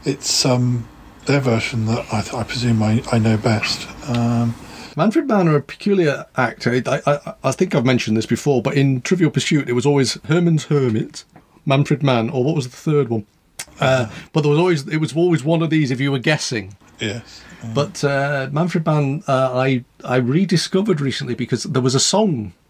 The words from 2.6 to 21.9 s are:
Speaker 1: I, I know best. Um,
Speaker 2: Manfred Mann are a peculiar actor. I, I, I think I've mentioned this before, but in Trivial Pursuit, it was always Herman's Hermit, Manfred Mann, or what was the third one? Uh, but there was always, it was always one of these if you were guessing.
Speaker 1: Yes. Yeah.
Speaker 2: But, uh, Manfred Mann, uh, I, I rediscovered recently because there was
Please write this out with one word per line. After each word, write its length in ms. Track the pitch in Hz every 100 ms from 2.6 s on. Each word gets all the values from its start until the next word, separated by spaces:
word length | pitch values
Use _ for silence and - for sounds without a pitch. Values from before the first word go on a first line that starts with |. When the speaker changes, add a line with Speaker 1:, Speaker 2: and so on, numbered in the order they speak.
| 120 110
Speaker 1:
I, 200 | 110 110 -
I 60 | 117
know 180 | 110 110
best. 500 | 113 107 - - - - 143
Um, 460 | 120 117 117 117 117 - - - -
Speaker 2:
Manfred 320 | 196 320 285
Mann 180 | 208 170
are 80 | 151
a 60 |
peculiar 640 | - - 208 190 160 127 - -
actor. 460 | 147 - - 127 123
I, 140 | 139 -
I, 280 | 143 - -
I 80 | 135
think 220 | 131 180
I've 100 | 214
mentioned 320 | 120 123 - 110
this 100 | 110
before, 340 | 117 147 127
but 120 | 135
in 280 | 139 139 131
Trivial 280 | - 185 156
Pursuit, 380 | - - 156 131
it 60 |
was 120 | 123 135
always 280 | 143 120 -
Herman's 400 | - 165 170 156
Hermit, 600 | - 147 127 107 - - - - _ _ -
Manfred 360 | 135 143 135
Mann, 280 | 139 120 113
or 120 | 127
what 140 | 127 165
was 80 | 127
the 80 | -
third 340 | 160 147 123
one? 160 | 113 104 _ _ - - -
Uh, 300 | 139 131 113 - -
but 80 | 160
there 100 | 147
was 80 | 147
always, 300 | 180 160 135
it 80 | 156
was 180 | 156
always 300 | 151 180 160
one 180 | 135 165
of 80 | 165
these 200 | 160 139
if 100 | 123
you 100 | 139
were 80 | 135
guessing. 560 | 135 151 - 120 95 101 - -
Speaker 1:
Yes. 440 | 110 110 - - - -
Yeah. 80 | 113
Speaker 2:
But, 280 | 123 147 -
uh, 460 | 143 139 143 143 135
Manfred 340 | 143 175 170 160
Mann, 360 | 151 139 143 -
uh, 240 | 131 131
I, 300 | 127 131 131 127 _
I 140 | - 127
rediscovered 840 | 120 147 190 175 - 190 208 151
recently 320 | 139 - 131
because 300 | 117 120 123
there 180 | - 131
was 120 | 127